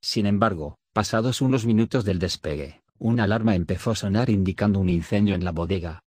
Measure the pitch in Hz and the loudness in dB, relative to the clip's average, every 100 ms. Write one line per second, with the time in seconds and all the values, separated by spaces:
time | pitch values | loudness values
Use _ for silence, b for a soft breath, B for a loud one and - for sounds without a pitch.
0 | - 120 101 101 110 90 73 - _ - | -2 0 2 4 2 0 -10 -12 _ -2
1 | 104 113 120 123 131 131 113 110 113 131 | 0 0 0 0 0 2 2 2 2 0
2 | 101 92 87 - 80 73 71 - _ _ | 0 -2 -2 -4 -6 -6 -8 -16 _ _
3 | 113 117 101 113 110 95 82 92 - 110 | -2 2 2 2 2 0 0 -2 -2 -2
4 | 101 101 123 104 95 90 104 98 92 85 | 0 0 2 2 0 0 0 2 2 0
5 | 82 104 104 92 90 82 85 95 85 82 | 0 2 2 2 -2 -4 -2 -4 -4 -12
6 | _ | _